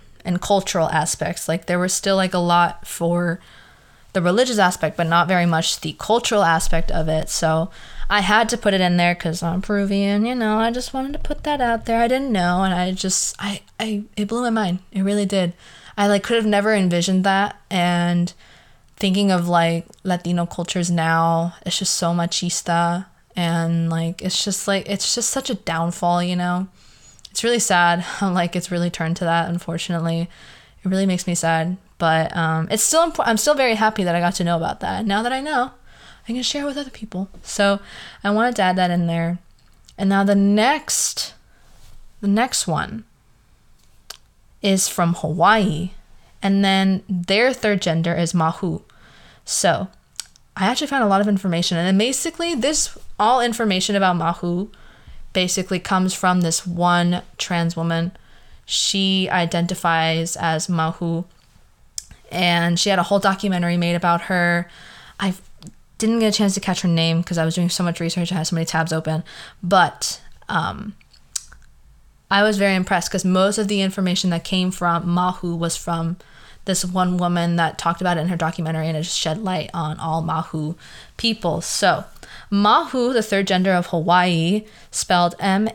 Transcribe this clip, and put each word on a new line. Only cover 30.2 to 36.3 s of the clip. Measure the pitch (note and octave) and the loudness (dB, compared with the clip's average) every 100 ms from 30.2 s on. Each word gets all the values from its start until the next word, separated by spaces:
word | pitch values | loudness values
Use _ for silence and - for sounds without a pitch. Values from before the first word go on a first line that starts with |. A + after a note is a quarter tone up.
| E3+ - - - - - | -4 -8 -20 -20 -20 -10
It | F#3+ | -2
really | F#3+ | 0
makes | G3 F3+ - | 2 0 -2
me | |
sad, | E3+ E3 E3 E3+ F#3 - - | -2 0 0 0 -6 -10 -2
but, | E3+ D#3+ D#3+ - | 2 2 0 -2
um, | E3 D#3+ D#3+ | -2 -2 -2
it's | G#3+ | -2
still | - D#4+ E4+ | 2 2 2
impo-, | E4 B3 | 0 0
I'm | A3 | 2
still | C#4+ | 2
very | D4 B3+ | 2 2
happy | G#3+ A3 A3 | 2 0 0
that | F3+ | 0
I | E3+ | 0
got | F3 - | 0 0
to | |
know | E3+ E3+ | 0 0
about | E3 - | -2 -4
that. | - F#3+ | -6 -4
Now | A3 G3+ | -2 0
that | A#3+ | 0
I | C4 | -4
know, | C#4+ C#4+ C4 - - - - - | -2 -2 -2 -6 -20 -20 -20 -16
I | - | -8